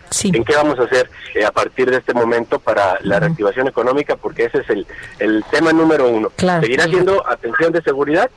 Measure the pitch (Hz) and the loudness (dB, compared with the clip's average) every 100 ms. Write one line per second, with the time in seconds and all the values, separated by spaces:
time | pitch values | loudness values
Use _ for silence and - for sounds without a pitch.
0 | - - 196 139 117 147 151 127 117 127 | -8 -4 0 0 2 2 2 2 2 2
1 | 127 - - - 104 113 104 - 123 127 | 0 -6 -8 -2 0 0 -4 0 0 0
2 | - 123 113 117 117 143 - 107 98 95 | 0 0 0 0 -2 -4 0 0 0 0
3 | 95 101 85 151 101 107 131 123 120 135 | 0 0 0 0 -2 0 -2 0 0 0
4 | 147 139 104 92 117 139 127 104 - - | -2 -4 -6 -4 -2 -2 -2 -4 -4 -14
5 | - - 107 110 107 147 160 160 160 151 | -20 -6 0 0 0 0 2 4 4 4
6 | 123 113 104 - 180 175 117 131 170 180 | 2 0 -2 -2 0 0 0 0 2 2
7 | 185 190 - 120 117 117 165 165 160 135 | 2 0 -2 -6 -4 0 0 0 -2 -2
8 | 143 165 254 | 0 0 0